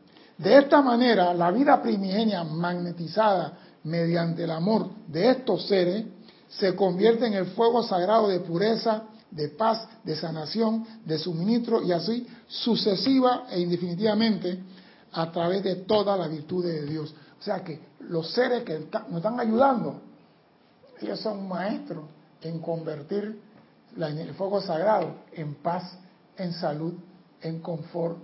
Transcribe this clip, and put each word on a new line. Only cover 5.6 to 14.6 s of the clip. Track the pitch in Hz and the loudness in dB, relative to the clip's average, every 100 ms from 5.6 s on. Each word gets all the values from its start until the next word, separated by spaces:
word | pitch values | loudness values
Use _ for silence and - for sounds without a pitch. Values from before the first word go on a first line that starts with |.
| - | 2
seres | 196 180 208 226 - - - - | 2 2 0 -6 -12 -20 -20 -16
se | - 190 180 | -2 0 2
convierte | 190 180 214 226 240 | 0 4 4 4 2
en | 196 | 0
el | 185 | -2
fuego | - 233 233 | 2 2 2
sagrado | 220 185 180 220 208 | 0 0 4 4 4
de | 180 | 0
pureza, | 165 170 214 220 226 214 - - - | -2 0 0 0 0 -2 -4 -20 -16
de | 156 147 | -8 -8
paz, | - 226 220 - - | 0 0 0 -6 -14
de | - 151 | -8 -6
sanación, | 165 156 151 214 220 226 226 - - | -6 -6 -6 0 0 0 -4 -12 -4
de | 156 | -4
suministro | 180 160 196 240 233 226 | -2 -2 2 2 2 0
y | 170 | 2
así | 170 190 240 - - - | 0 0 -4 -6 -18 -14
sucesiva | - 247 196 214 185 247 262 247 247 - | -4 0 2 2 0 2 4 4 2 -4
e | 185 | -2
indefinitivamente | 175 175 180 175 214 208 226 185 180 185 | 0 0 -2 0 2 2 2 0 -4 -8